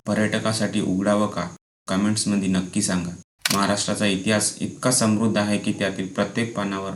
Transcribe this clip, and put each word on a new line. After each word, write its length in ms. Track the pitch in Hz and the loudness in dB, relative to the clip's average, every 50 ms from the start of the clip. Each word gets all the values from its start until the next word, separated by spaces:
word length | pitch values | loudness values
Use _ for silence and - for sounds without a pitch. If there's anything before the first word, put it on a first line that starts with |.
| - - | -4 -2
पर्यटकासाठी 760 | 101 104 107 98 107 113 - 110 - - 110 95 95 107 | 0 2 2 2 0 0 0 0 0 0 0 0 0 0
उघडावं 460 | - - 92 92 98 104 104 104 107 98 | 0 0 0 2 2 2 4 4 2 0
का? 200 | - 85 85 - - - _ _ _ _ _ - | 0 -4 -6 -6 -8 -12 _ _ _ _ _ -2
कमेंट्समध्ये 600 | 95 98 101 107 107 107 - 110 101 98 95 95 | 0 2 2 2 2 0 0 0 0 2 2 2
नक्की 320 | 92 92 92 - - 104 | 2 2 0 0 -2 -2
सांगा. 300 | 98 - 92 90 87 87 87 - - _ _ _ - - - | 0 0 0 -2 -2 -4 -6 -10 -14 _ _ _ -4 -2 0
महाराष्ट्राचा 520 | 101 98 95 104 104 - - 104 101 107 | 0 2 2 0 0 0 -2 -2 0 0
इतिहास 520 | 101 98 92 92 107 110 104 101 - - - | 0 0 0 2 2 2 2 2 0 -2 -4
इतका 300 | - - - - - 127 | -6 -6 -6 -2 0 2
समृद्ध 460 | 127 - 117 107 107 104 113 110 101 107 | 2 4 4 4 4 2 2 2 2 2
आहे 200 | 104 104 104 98 | 2 2 0 0
की 160 | - 104 98 | 0 -2 -2
त्यातील 340 | 101 101 95 95 95 95 92 | 0 -2 -2 -2 -4 -6 -4
प्रत्येक 480 | - - 101 - - 117 113 110 - | -2 -2 -2 0 0 -2 -4 -2 -2
पानावर 360 | 104 101 98 98 98 98 95 92 | -4 -4 -4 -4 -4 -6 -6 -8